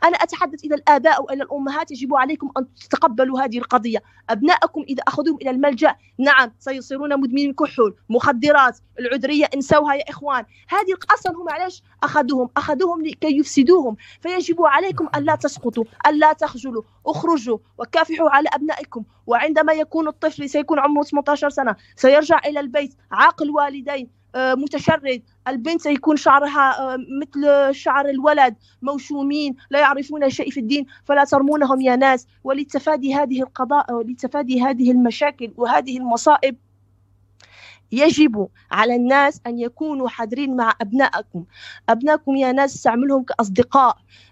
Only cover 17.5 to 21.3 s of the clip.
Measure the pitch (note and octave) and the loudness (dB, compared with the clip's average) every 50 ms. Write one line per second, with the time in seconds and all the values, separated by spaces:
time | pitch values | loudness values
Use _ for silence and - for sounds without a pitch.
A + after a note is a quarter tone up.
17.5 | A3+ G#3+ _ _ _ - B3+ - - E4 D#4+ D#4+ D#4+ D#4 E4 D4+ C#4 C#4 D4+ D4+ | -6 -6 _ _ _ -14 -10 -4 -2 0 0 0 0 0 2 2 4 2 2 0
18.5 | - C#4+ C#4+ D#4 - - D4 - - A#3+ G#3+ - _ _ _ - A#3 A#3 - D#4 | -2 -4 -4 -4 -6 -6 -10 -12 -14 -14 -14 -14 _ _ _ -2 0 0 0 2
19.5 | D4+ D#4 D#4 D#4 D#4+ D#4 D#4 D#4 - D#4+ D#4+ D4+ D4+ _ - D#4 D4+ - C#4+ C4+ | 2 2 2 2 2 0 -2 -2 -4 -4 -4 -4 -4 _ -4 -4 -4 -6 -6 -4
20.5 | - D4 D4 - E4 D4 C4+ D4 D4 D4 D4 D4 D4+ C#4+ C#4 D4 | -2 -2 -2 0 0 2 2 2 2 0 -2 -2 -2 -2 0 0